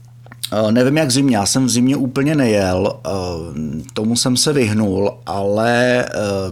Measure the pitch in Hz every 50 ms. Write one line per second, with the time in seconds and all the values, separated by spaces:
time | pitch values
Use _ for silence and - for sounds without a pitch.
0 | - - - - - - - - - - 101 107 110 107 113 123 127 135 143 160
1 | 160 131 117 139 139 139 120 101 98 - - 135 135 120 110 123 123 131 139 143
2 | 139 123 120 139 139 151 160 147 131 113 107 101 95 92 92 92 - - - -
3 | - 76 98 95 90 90 87 82 82 85 71 76 78 73 71 78 - - - -
4 | 110 110 120 117 - 131 123 127 - 156 147 143 120 104 107 107 110 101 92 95
5 | 101 - - - - - 87 101 98 101 101 107 113 120 120 120 123 123 123 123
6 | - - - - 107 101 98 98 95 76